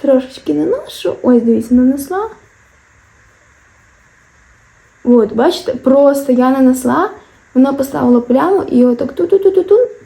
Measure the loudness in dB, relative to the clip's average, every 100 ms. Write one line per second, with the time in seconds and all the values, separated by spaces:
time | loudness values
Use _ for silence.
0 | 0 0 -2 -12 -6 -4 -2 -4 -8 -8
1 | -8 -4 2 2 2 -2 0 2 2 -2
2 | -6 -8 -8 -12 _ _ _ _ _ _
3 | _ _ _ _ _ _ _ _ _ _
4 | _ _ _ _ _ _ _ _ _ _
5 | 2 2 2 0 -2 -2 -8 -4 0 4
6 | 4 2 -2 0 0 2 2 2 -2 -2
7 | -4 -8 _ _ _ -2 0 0 -6 -2
8 | 2 0 2 0 0 -2 0 2 2 0
9 | -6 -4 0 2 2 0 2 2 2 -6